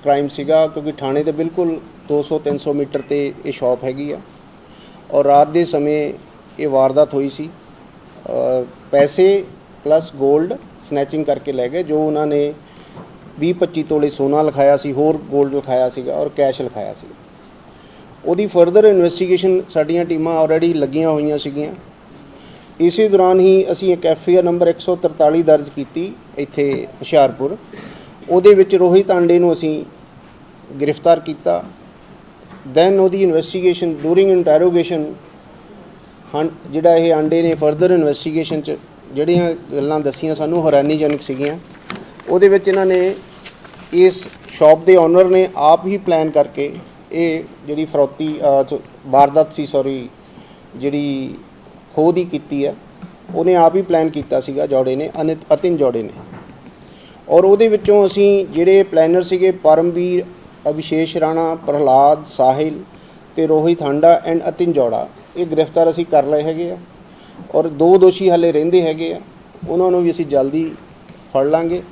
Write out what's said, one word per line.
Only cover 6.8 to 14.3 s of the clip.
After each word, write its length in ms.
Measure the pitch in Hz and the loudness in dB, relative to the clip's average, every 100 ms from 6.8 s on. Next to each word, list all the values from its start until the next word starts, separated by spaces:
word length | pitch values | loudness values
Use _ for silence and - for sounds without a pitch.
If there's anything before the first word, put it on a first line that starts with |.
| 131 135 147 | 2 2 0
ਹੋਈ 160 | 139 139 | 0 -4
ਸੀ। 200 | 135 156 - - - - - - - - | -8 -14 -16 -20 -20 -20 -20 -20 -20 -8
ਅ, 380 | 123 127 127 123 - - | -4 -2 -2 -6 -14 -2
ਪੈਸੇ 540 | 143 143 165 190 196 190 - - - | 2 2 2 2 2 -4 -20 -20 -12
ਪਲੱਸ 320 | 147 156 165 | -2 -2 -2
ਗੋਲਡ 380 | 139 135 147 175 262 - - - | -4 0 0 0 -8 -14 -20 -8
ਸਨੈਚਿੰਗ 360 | 143 143 156 | -6 -4 -4
ਕਰਕੇ 260 | 147 135 143 | -4 -4 -6
ਲੈ 180 | 131 123 | -6 -6
ਗਏ, 140 | 160 | -6
ਜੋ 160 | 160 151 | -4 -2
ਉਹਨਾਂ 280 | 156 151 151 | -2 -2 -2
ਨੇ 260 | 147 147 151 - - - - - - - - | -2 -4 -8 -20 -20 -20 -20 -20 -20 -20 -6
ਵੀਹ 140 | 160 | -4
ਪੱਚੀ 300 | 175 175 165 | -2 -4 -4
ਤੋਲੇ 260 | 151 151 143 | -4 -2 -2
ਸੋਨਾ 320 | 143 139 | -2 -2